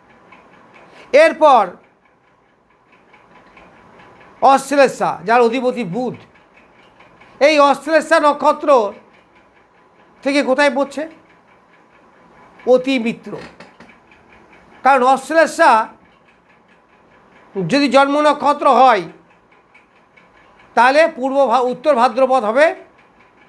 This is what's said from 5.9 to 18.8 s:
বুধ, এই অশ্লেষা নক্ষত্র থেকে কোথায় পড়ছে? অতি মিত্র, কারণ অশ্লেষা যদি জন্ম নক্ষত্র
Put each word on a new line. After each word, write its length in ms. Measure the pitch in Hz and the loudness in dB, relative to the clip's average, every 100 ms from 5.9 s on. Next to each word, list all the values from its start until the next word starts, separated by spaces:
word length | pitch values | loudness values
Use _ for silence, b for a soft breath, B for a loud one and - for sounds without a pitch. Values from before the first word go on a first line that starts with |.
বুধ, 220 | 208 247 123 - _ _ _ _ _ _ _ - _ - - | -8 -10 -12 -20 _ _ _ _ _ _ _ -20 _ -20 0
এই 160 | 285 302 285 | 0 4 2
অশ্লেষা 460 | 277 302 320 311 320 294 | 0 0 -2 0 0 0
নক্ষত্র 440 | 285 294 294 302 269 202 220 _ _ _ _ _ _ _ _ _ _ _ _ | 0 -2 -2 0 0 0 -8 _ _ _ _ _ _ _ _ _ _ _ _
থেকে 160 | 269 285 254 | -4 -2 -2
কোথায় 220 | 262 285 254 | 0 0 -2
পড়ছে? 260 | 277 269 320 - _ _ _ _ _ _ _ _ _ _ _ _ - _ 233 | -6 -8 -12 -14 _ _ _ _ _ _ _ _ _ _ _ _ -20 _ 0
অতি 280 | 254 254 262 226 | 0 0 -4 -4
মিত্র, 260 | - 208 190 - - - _ - _ _ _ _ _ _ - _ - | -8 -14 -18 -18 -20 -20 _ -20 _ _ _ _ _ _ -20 _ -6
কারণ 180 | 262 269 254 | -2 0 0
অশ্লেষা 580 | 269 - 320 302 - 320 220 233 - _ _ _ _ _ _ _ _ _ _ _ _ _ _ _ | -2 -2 -2 -2 0 2 2 -2 -12 _ _ _ _ _ _ _ _ _ _ _ _ _ _ _
যদি 320 | 196 165 277 285 262 | -10 -4 -2 2 2
জন্ম 200 | 277 294 302 | 2 0 0
নক্ষত্র 400 | 285 269 285 311 233 | 0 -2 -2 0 4